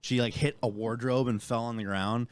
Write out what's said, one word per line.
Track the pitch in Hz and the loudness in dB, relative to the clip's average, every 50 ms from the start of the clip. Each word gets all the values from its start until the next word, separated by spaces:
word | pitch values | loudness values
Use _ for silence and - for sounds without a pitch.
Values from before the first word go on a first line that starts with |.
She, | - - 127 123 | -2 0 2 2
like, | 120 117 98 | 2 0 0
hit | - 147 147 147 - - | 0 0 0 0 0 -2
a | |
wardrobe | 117 101 104 110 113 117 120 117 127 127 131 131 | -2 -2 -2 -2 -2 -2 -2 0 2 2 2 4
and | 123 117 104 | 2 2 -2
fell | - - 123 113 117 | 0 -2 -2 -2 -2
on | 117 117 | -2 -4
the | 110 107 | -4 -4
ground, | 98 98 98 95 101 110 120 120 - | -2 0 0 2 2 2 0 0 -4